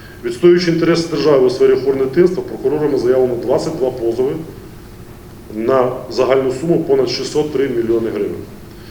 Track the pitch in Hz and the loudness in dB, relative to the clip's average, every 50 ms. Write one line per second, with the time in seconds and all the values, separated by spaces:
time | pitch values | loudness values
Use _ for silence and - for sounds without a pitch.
0 | - - - - - 180 175 - 175 175 175 175 - 170 165 160 160 160 165 - | -18 -18 -12 -8 -8 -8 -2 2 4 4 4 4 2 0 0 2 2 2 2 2
1 | - - 151 143 135 151 143 135 127 127 123 - 135 135 131 127 - 139 135 135 | 0 -2 -2 0 2 4 4 6 4 4 4 4 4 4 4 4 2 0 0 0
2 | 135 131 - 175 180 180 - 190 - - - - - 135 147 151 151 139 135 120 | 0 0 2 4 4 4 2 -2 -6 -6 -6 -4 -2 -2 0 0 0 0 0 0
3 | 113 123 131 131 127 123 117 113 107 120 143 160 - 160 - - 131 123 - 113 | 2 2 2 2 2 2 0 -2 -2 0 0 0 -2 -4 -4 -2 -2 -2 -2 -2
4 | 113 117 113 123 127 143 165 - 160 - - - - - - - - - - - | -2 -2 0 0 -2 -2 -2 -6 -8 -12 -16 -18 -18 -18 -18 -18 -20 -20 -18 -18
5 | - - - - - - - - - - 107 107 110 123 135 131 123 123 - - | -18 -18 -18 -20 -20 -20 -20 -18 -16 -12 -8 -4 0 2 2 2 2 0 -2 -6
6 | - - - 117 127 120 131 135 131 127 117 - 165 165 160 143 - - 139 135 | -10 -4 -2 0 2 2 2 2 2 0 -2 -2 0 0 2 2 2 2 2 2
7 | 123 117 - - 127 - - 151 151 151 - 131 139 131 117 117 113 113 117 113 | 2 0 -2 -4 -6 -4 -2 -2 -2 0 -2 -2 -2 0 -2 -2 0 0 0 0
8 | 113 107 98 104 101 90 85 - - - - - - - - - - - | 0 -2 -2 -4 -4 -4 -6 -8 -12 -14 -16 -18 -18 -18 -18 -18 -18 -20